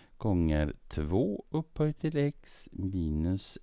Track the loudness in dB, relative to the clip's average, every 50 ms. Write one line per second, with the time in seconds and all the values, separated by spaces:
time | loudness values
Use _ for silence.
0 | -20 -20 -10 -4 0 2 4 4 4 4 4 4 2 0 -2 -6 -12 -8 -4 -4
1 | -2 0 2 2 2 2 0 -4 -6 -6 -4 -4 -4 -4 -2 0 0 0 0 -2
2 | -4 -2 0 0 0 0 -2 -4 -12 -20 -18 -18 -18 -14 -8 -6 -4 -2 0 0
3 | 0 0 0 0 0 0 0 -2 -4 -8 -14 -10